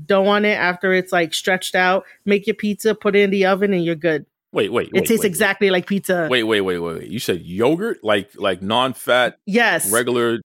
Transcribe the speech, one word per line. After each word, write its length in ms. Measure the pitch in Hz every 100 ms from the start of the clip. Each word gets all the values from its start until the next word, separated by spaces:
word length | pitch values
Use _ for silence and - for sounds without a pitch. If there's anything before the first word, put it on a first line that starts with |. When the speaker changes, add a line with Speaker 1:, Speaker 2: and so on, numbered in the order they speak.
| 151
Speaker 1:
dough 200 | 196 196
on 180 | 208
it 100 | 208
after 380 | 208 175 180 190
it's, 180 | 185 180
like, 240 | 180 165
stretched 400 | - - 185 -
out, 300 | 185 185 185 - -
make 220 | - 202 196
your 80 |
pizza, 400 | 208 208 202 220
put 220 | 208 214 202
it 60 |
in 80 | 202
the 160 | 196 185
oven, 260 | 190 202
and 120 | 185
you're 120 | 165 165
good. 300 | 165 151 147 _ _
Speaker 2:
Wait, 200 | - 104
wait, 180 | 117 -
Speaker 1:
It 100 | 190
Speaker 2:
wait, 60 | 196
Speaker 1:
tastes 180 | 226
Speaker 2:
wait, 40 | 220
Speaker 1:
exactly 420 | 165 202 196 202
like 180 | 185 175
pizza. 400 | 196 - 180 156
Speaker 2:
wait, 140 | 123
wait, 160 | 113 107
wait, 180 | 95 90
wait, 200 | 85 80
wait. 100 | -
You 100 | 101
said 220 | - 92
yogurt, 640 | 82 90 120 165 226 196
like, 260 | 107 104 95 -
like 260 | 101 92
non-fat, 760 | 95 113 131 123 - 123 120 -
Speaker 1:
Yes. 460 | - 208 226 170 135
Speaker 2:
regular 500 | 113 123 120 117 117